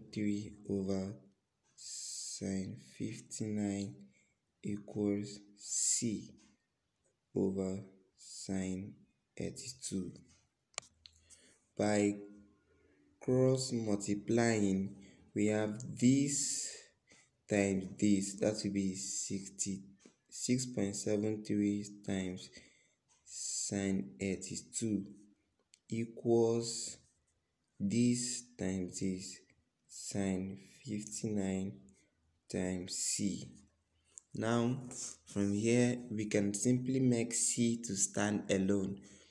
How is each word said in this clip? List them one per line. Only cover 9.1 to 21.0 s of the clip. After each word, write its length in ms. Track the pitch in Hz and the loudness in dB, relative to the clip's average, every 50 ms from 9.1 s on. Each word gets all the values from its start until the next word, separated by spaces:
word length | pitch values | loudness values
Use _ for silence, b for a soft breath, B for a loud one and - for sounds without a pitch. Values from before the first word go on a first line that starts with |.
| _ _ _ _ _ | _ _ _ _ _
eighty-two. 760 | - 90 85 85 - - - - - - - 101 95 87 87 - - - - - _ _ _ _ _ _ _ _ - - - _ _ _ - B B B B B B B B B B B _ _ | -6 -6 -6 -6 -8 -12 -14 -12 -10 -8 -6 -4 -4 -4 -6 -10 -14 -20 -20 -20 _ _ _ _ _ _ _ _ -14 -14 -14 _ _ _ -20 B B B B B B B B B B B _ _
By 400 | - 104 104 104 104 104 101 101 101 - - - - - _ b b b b b b b b b b b b b _ | 0 2 4 6 6 6 4 2 0 -8 -14 -16 -20 -20 _ b b b b b b b b b b b b b _
cross 520 | - 135 127 127 131 127 131 131 131 - | 0 2 4 6 6 6 4 2 0 -2
multiplying, 1200 | 123 113 113 107 101 98 - 104 104 101 - - 113 117 117 117 113 107 101 98 95 95 95 - - B B B B B B B _ | -2 -2 2 2 0 0 2 0 -2 0 2 2 4 6 6 6 6 4 4 4 4 2 2 -2 -6 B B B B B B B _
we 120 | 107 104 | 2 2
have 320 | 107 107 107 107 107 107 120 127 - 101 - | 4 4 2 2 0 -2 -6 -8 -8 -2 4
this 800 | 117 127 135 139 143 147 - - - - - - - - - - - - _ _ _ b b b b b b _ _ - | 6 6 8 6 4 2 2 0 0 -2 -2 -4 -6 -8 -10 -12 -16 -20 _ _ _ b b b b b b _ _ 2
times 400 | 107 101 101 98 95 95 92 - - - | 4 4 4 4 2 0 -2 -4 -2 2
this, 360 | 107 104 101 95 98 - - - | 4 4 6 4 2 -2 -2 0
that 200 | - 107 104 - | 2 2 2 0
will 100 | - 101 | -2 0
be 220 | 98 98 95 95 92 | 0 0 0 0 -2
sixty, 880 | - - - - - - - 101 95 98 - - - - 101 95 98 - - - B B B B B B B | -4 -6 -6 -6 -6 -6 -4 -6 -6 -6 -10 -8 -6 -6 -4 -4 -8 -10 -16 -20 B B B B B B B
six 380 | - - - - 123 127 127 | -12 -6 0 0 0 0 0
point 280 | 123 - - 98 98 101 | -2 -2 -2 -2 -2 -2
seven 460 | - | -4